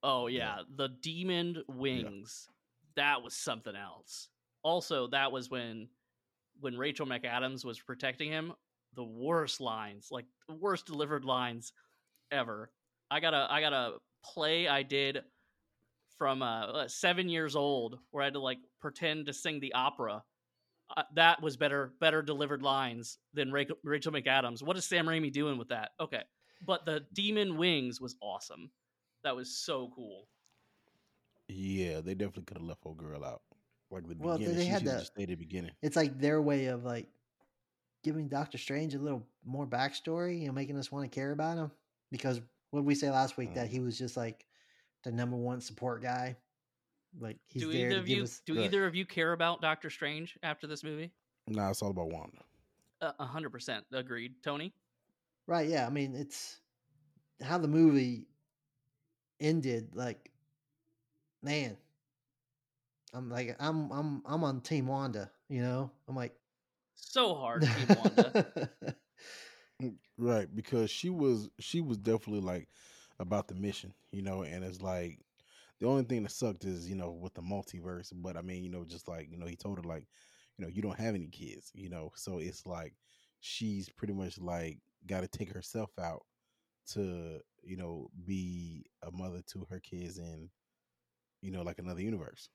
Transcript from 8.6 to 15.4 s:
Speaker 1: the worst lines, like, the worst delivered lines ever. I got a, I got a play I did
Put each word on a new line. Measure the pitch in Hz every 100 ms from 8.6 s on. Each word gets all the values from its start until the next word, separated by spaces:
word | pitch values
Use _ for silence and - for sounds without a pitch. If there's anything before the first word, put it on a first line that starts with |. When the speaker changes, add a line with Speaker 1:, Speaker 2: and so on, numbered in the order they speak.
| _ _ _
Speaker 1:
the | 127
worst | 117 113 135 165 147 -
lines, | 127 113 107 101 -
like, | 127 123 _ -
the |
worst | 156 196 185 -
delivered | 151 147 151
lines | 131 127 123 117 117 _ _ _ _ _ _
ever. | 143 117 107 113 _ _ _ _
I | 147
got | 165
a, | 151 135
I | 147
got | 151
a | 139 120 - _ _
play | - - 156 165 170
I | 139
did | 135 139 139 135 - _